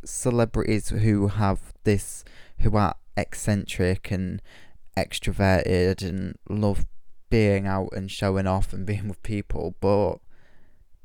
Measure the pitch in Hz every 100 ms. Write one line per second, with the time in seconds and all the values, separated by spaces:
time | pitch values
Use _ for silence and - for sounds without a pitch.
0 | - - 131 120 113 110 - 107 - 104
1 | 107 104 101 101 101 92 - - - 101
2 | - - - - - - 107 104 95 -
3 | - - - - - 101 - - 90 95
4 | - 92 92 90 - - - - - -
5 | - - - 95 98 92 - 90 90 92
6 | 92 92 92 - - 104 104 98 - -
7 | - - - 117 104 98 98 95 95 101
8 | 98 - 98 95 95 95 - 95 95 104
9 | 104 - - 104 - - 90 95 95 101
10 | 92 - - - - - - - - -